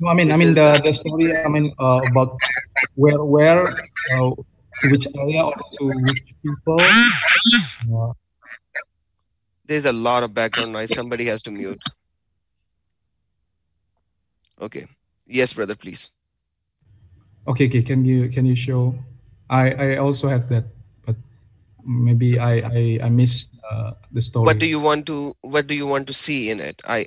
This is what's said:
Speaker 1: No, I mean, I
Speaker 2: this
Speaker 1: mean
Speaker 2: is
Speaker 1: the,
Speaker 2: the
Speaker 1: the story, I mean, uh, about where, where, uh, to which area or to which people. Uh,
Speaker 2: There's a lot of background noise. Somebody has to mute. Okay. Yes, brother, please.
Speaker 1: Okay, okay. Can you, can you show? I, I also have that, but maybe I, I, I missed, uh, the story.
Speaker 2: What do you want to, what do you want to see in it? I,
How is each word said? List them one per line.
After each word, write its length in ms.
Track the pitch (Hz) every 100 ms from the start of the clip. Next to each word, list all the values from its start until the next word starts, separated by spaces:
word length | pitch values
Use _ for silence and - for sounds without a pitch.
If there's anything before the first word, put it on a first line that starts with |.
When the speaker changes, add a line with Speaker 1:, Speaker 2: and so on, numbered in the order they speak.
Speaker 1:
No, 80 | 170
I 60 |
mean, 140 | 170 160
I 40 |
Speaker 2:
this 60 | 156
Speaker 1:
mean 100 | 165
Speaker 2:
is 60 | 156
Speaker 1:
the, 160 | 151
Speaker 2:
the 160 | 147 156
Speaker 1:
the 60 |
story, 420 | 147 160 160 165 160
I 100 | 156
mean, 260 | 151 151 -
uh, 220 | 131 127 127
about 300 | 131 127 127 123 127 - 131 127
where, 280 | 135 147 147
where, 460 | 147 147 156 170 180
uh, 640 | - - - - 131 127 127 - _ _ -
to 80 | 135
which 180 | 139 139
area 300 | 139 139 160
or 80 | 151
to 400 | 143 - - 139
which 320 | 131 131 131 - -
people. 400 | 151 147 160 165 185 220 240 160 - - - 233 147 - 117
Uh, 220 | 113 117 - _ _ - - _ - 622 _ _ _ _ _ _ _ -
Speaker 2:
There's 180 | 151
a 80 | 139
lot 300 | 117 120 123
of 100 | 117
background 400 | 110 113 117 117
noise. 220 | 110 110
Somebody 320 | - 120 120 120
has 160 | 110
to 80 | 113
mute. 340 | 101 95 98 - - _ _ _ _ _ _ _ _ _ _ _ _ _ _ _ _ _ _ _ _ _ _ _ _ _ -
Okay. 280 | 107 69 - _ _ _ -
Yes, 260 | 127 123
brother, 220 | - 101
please. 340 | 104 92 - - _ _ _ _ _ _ _ _ _ _ _ _ _ -
Speaker 1:
Okay, 200 | 127 127
okay. 140 | 123
Can 240 | 120 131 127
you, 240 | 127 123
can 160 | 127 131
you 100 | 120
show? 380 | 127 127 123 123 - - _ _ -
I, 220 | 131 131
I 240 | 131 139 135
also 300 | 139 139 139
have 200 | 127 123
that, 160 | 120 113 - - _
but 120 | - 110 - _ _ _ _ _
maybe 540 | 131 123 120 117 123 120
I, 240 | 120 117
I, 380 | 113 120 117 120
I 60 | 117
missed, 420 | 120 127 123 - - 110
uh, 220 | 107 110 - -
the 100 | 120
story. 240 | 117 120 156
Speaker 2:
What 140 | 147
do 80 | 160
you 100 | 151
want 260 | 151 151 147
to, 280 | 147 143 -
what 260 | 127 147 143
do 80 |
you 100 | 147
want 220 | 143 139 139
to 60 |
see 380 | 135 - 139 107
in 100 | 104
it? 200 | 73 - -
I, 200 | 113